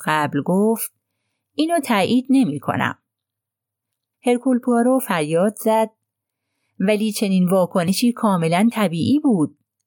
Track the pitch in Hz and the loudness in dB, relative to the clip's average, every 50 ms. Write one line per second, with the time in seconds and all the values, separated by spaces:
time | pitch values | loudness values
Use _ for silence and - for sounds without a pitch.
0 | - 165 156 151 147 139 - 143 - - 180 196 208 220 226 220 - - - _ | -4 -2 0 0 0 -2 -2 -4 -2 0 0 0 0 0 0 -2 -6 -10 -16 _
1 | _ _ _ _ _ _ _ _ _ _ _ - 311 330 339 339 - - 254 196 | _ _ _ _ _ _ _ _ _ _ _ -4 -2 0 0 -2 0 0 0 0
2 | 180 - 226 254 247 - 262 269 247 147 147 143 - - - 135 127 - - - | 0 2 0 0 0 2 2 2 2 0 -2 -4 -4 -4 -2 -2 -2 -4 -6 -10
3 | _ _ _ _ _ _ _ _ _ _ _ _ _ _ _ _ _ _ _ _ | _ _ _ _ _ _ _ _ _ _ _ _ _ _ _ _ _ _ _ _
4 | _ _ _ _ - 247 247 240 - 269 254 240 - 247 240 233 233 247 262 262 | _ _ _ _ -2 -2 -2 0 0 0 0 0 0 0 0 2 2 2 2 0
5 | - - 185 170 151 147 165 165 190 220 214 - - 220 220 220 220 220 - _ | 0 -2 -2 -2 -2 0 0 0 0 0 -2 -2 -2 0 0 0 0 -2 -6 _
6 | _ _ _ _ _ _ _ _ _ _ _ _ _ _ _ - 185 202 208 202 | _ _ _ _ _ _ _ _ _ _ _ _ _ _ _ -2 0 0 0 0
7 | 220 214 208 - 220 196 190 185 180 175 196 190 175 - - 190 170 180 190 - | -2 -4 -2 -2 -2 0 2 2 2 2 2 2 0 0 0 -2 0 0 0 0
8 | 247 240 233 - - 214 190 170 165 165 170 180 220 233 - 226 208 170 165 165 | 0 0 0 0 0 0 0 0 0 0 2 2 2 0 0 0 -2 -2 -2 -2
9 | - 214 269 302 302 285 214 170 147 143 - _ _ _ _ _ _ | 0 0 0 2 2 0 0 0 0 -2 -6 _ _ _ _ _ _